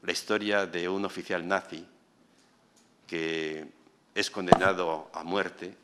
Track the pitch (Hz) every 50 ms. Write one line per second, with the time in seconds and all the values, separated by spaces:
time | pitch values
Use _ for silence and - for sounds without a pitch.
0 | - 92 87 - - - 107 107 104 104 104 101 98 87 82 87 87 90 95 98
1 | 101 95 - 92 90 - 98 90 82 87 98 95 - - - 78 80 - - _
2 | _ _ _ _ _ _ _ _ _ _ _ _ _ _ _ - _ _ _ _
3 | _ - 85 82 80 80 82 80 80 78 78 78 78 - - - - - _ _
4 | _ _ _ 104 101 - - 104 95 87 87 - 92 95 95 90 90 82 80 78
5 | 78 - - 82 80 85 90 101 92 90 82 - 85 90 104 -